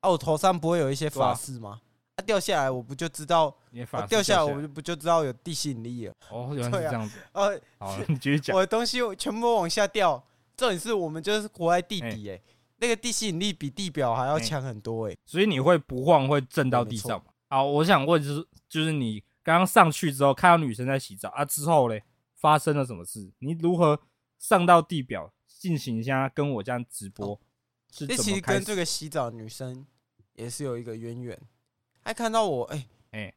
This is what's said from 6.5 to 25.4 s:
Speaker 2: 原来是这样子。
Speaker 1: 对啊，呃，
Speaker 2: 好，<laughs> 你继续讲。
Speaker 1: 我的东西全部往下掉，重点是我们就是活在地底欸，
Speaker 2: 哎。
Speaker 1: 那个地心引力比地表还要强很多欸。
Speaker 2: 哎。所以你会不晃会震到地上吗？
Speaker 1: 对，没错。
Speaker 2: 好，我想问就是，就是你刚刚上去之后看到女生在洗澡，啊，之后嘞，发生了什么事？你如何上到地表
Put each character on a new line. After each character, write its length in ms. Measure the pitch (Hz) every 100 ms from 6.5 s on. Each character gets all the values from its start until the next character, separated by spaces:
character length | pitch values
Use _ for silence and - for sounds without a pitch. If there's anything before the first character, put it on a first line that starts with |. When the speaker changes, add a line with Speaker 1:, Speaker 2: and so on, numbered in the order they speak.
Speaker 2:
原 160 | 143 120
来 80 | 120
是 60 |
这 80 | 156
样 160 | 120 107
子。 100 | - -
Speaker 1:
对 100 | 190
啊， 0 |
呃， 180 | 202 196 _ _
Speaker 2:
好， 200 | 98 98
<laughs> 40 | 107
你 100 | 139
继 140 | 135
续 80 | 143
讲。 180 | - 190
Speaker 1:
我 40 |
的 60 | 190
东 200 | 226 240
西 120 | 247 240 190
全 240 | - 214
部 160 | 233 226
往 120 | 170
下 160 | 220 202
掉， 360 | 214 185 131 _ _ _ -
重 120 | 247
点 100 | 180
是 160 | 214
我 140 | 214 165
们 120 | 160
就 220 | 160 214
是 60 | 208
活 240 | - 165
在 100 | 175
地 180 | 180 202
底 280 | 117 107 104
欸， 80 | 95
Speaker 2:
哎。 60 | _ _ _ _
Speaker 1:
那 80 | 240
个 80 |
地 160 | 226 240
心 200 | 220 214
引 100 | 165
力 120 | 202
比 160 | 170 143
地 220 | 127 190
表 240 | 151 127
还 120 | 117 131
要 120 | 156
强 240 | 113 147
很 180 | 131 107
多 260 | 113 113 110
欸。 60 |
Speaker 2:
哎。 40 | 87 _
所 140 | 165
以 40 |
你 140 | 208 143
会 180 | 139 170
不 280 | - 127
晃 240 | 139 160 135
会 120 | 143
震 280 | 131 - 131
到 140 | 123
地 120 | 113 113
上 220 | 117 101
吗？ 60 |
Speaker 1:
对， 60 | _
没 0 |
错。 40 | _ _
Speaker 2:
好， 160 | 135
我 200 | 139 147
想 220 | 165 175 139
问 160 | 170
就 140 | 143 147
是， 100 | - _ _
就 160 | 156
是 80 | 160
你 300 | 151 120 107 - _
刚 160 | - 165
刚 80 | 185
上 240 | 226 170
去 200 | 143 165
之 120 | 135
后 100 | 139
看 160 | 135 180
到 60 | 170
女 180 | 147
生 120 | 107 123
在 120 | 135
洗 160 | -
澡， 140 | 98 104
啊， 140 | 135
之 220 | 143 - 143
后 220 | 160 120
嘞， 140 | 107 _ _ _
发 240 | _ 151 151
生 180 | - 147
了 80 |
什 100 | 127
么 100 | 101
事？ 260 | 85 110 95 _
你 140 | 131
如 240 | 165 170 180
何 240 | 160 147 _ _ _ _
上 280 | - 196 175
到 160 | 170
地 200 | 160 165
表 300 | 127 101 78 _